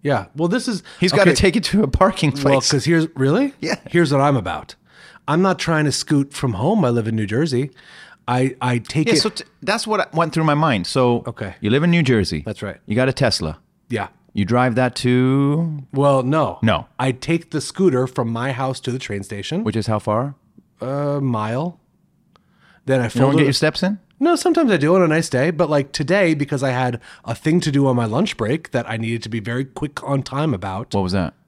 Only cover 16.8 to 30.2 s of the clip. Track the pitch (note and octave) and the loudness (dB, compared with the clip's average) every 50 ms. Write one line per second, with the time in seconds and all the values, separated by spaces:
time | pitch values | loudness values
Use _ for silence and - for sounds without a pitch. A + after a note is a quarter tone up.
16.8 | - _ _ - B2 C3+ B2+ B2+ - - E3 E3 E3 _ - D3+ C3 - - - | -2 _ _ -4 -4 -4 -4 -4 -4 -2 -2 -2 -4 _ -8 -6 -6 -6 -2 2
17.8 | F#3+ F3+ C3+ B2 B2+ B2+ - - B2 A2+ A2+ A2+ B2 C3+ C3 A#2+ C3+ C3 C3 - | 2 4 4 2 0 0 -2 -4 -4 -2 -4 -4 -4 -6 -4 -4 -4 -6 -6 -6
18.8 | - C3 A#2+ C3 - - G#2 G2+ G2 - G#2+ G2+ G2 - D3+ F3+ A3+ A3 G2+ A2+ | -6 -6 -6 -6 -6 -8 -8 -8 -8 -8 -10 -10 -8 -6 -6 -4 -4 -2 -2 -2
19.8 | G2+ - A2 G#2+ - - G#2 A2+ C3 C#3+ C#3 _ _ _ _ - _ _ _ _ | -2 -2 -2 -2 -2 -2 -2 -2 -2 -6 -8 _ _ _ _ -20 _ _ _ _
20.8 | - B2+ C#3 C#3+ D3 C#3+ C#3+ C#3+ C#3 C3 A#2+ G#2+ G#2+ G#2+ A#2 C3 D#3 F3+ E3+ _ | -8 -6 -6 -4 -4 -4 -2 -2 -2 -2 -2 -2 -2 -2 -4 -4 -4 -6 -8 _
21.8 | _ _ _ _ _ _ _ _ _ _ _ _ _ _ _ _ _ _ _ _ | _ _ _ _ _ _ _ _ _ _ _ _ _ _ _ _ _ _ _ _
22.8 | _ - C3+ C3 B2 A2+ - A#2+ C3 C3+ C#3 D#3+ D3 C#3 C#3 - - D#3 D3+ - | _ -2 0 0 0 -2 2 2 2 4 4 4 4 4 2 2 0 0 0 0
23.8 | - F#3 G#3 G3 _ _ _ _ C4 E4 F4 - - F#4 E4 F4 E4 B3 G3+ D#3+ | -2 -2 -2 -4 _ _ _ _ 2 2 2 2 2 2 2 2 2 2 2 2
24.8 | C3+ D3+ F3+ F#3+ F3+ D#3+ D3+ E3 D#3+ - - B2 C3+ E3+ E3+ D3 F3 D3 D3+ C#3+ | 4 4 4 4 4 4 2 0 0 0 0 0 0 0 0 0 0 2 2 0
25.8 | C#3 - - - D3+ C3 F3+ G3+ G3 E3 D#3+ C#3+ C#3+ C#3 D3+ C3+ C3+ C3+ B2 B2+ | 0 -2 -4 -6 -2 0 2 2 2 2 2 0 -2 -4 -2 -2 -2 -2 0 0
26.8 | B2+ B2 B2 A#2 - - - - _ - A#2 - - D#3 D#3+ F3 - D#3 C3+ C#3+ | -2 -2 -2 -6 -10 -16 -20 -14 _ -8 -8 -2 0 2 2 2 2 2 2 2
27.8 | C#3 C3+ B2 A#2+ A#2 A2 G#2+ C3+ G#3 - - - A2+ G#2 C3+ D#3+ - - - B2 | 2 4 2 2 0 0 0 0 -2 -2 -2 -4 -2 -2 -2 -2 -4 -4 -4 -4
28.8 | A#2 - A2+ A2+ A2+ A2+ A#2 A#2 - A2+ A2+ A#2 G2+ A2+ A#2 B2+ C3+ C3+ _ - | -4 -2 -6 -4 -4 -4 -4 -6 -6 -6 -6 -6 -4 -4 -4 -4 -6 -6 _ -8
29.8 | - D3 _ - - - C#3 C#3 | -8 -8 _ -10 -6 -2 -2 -2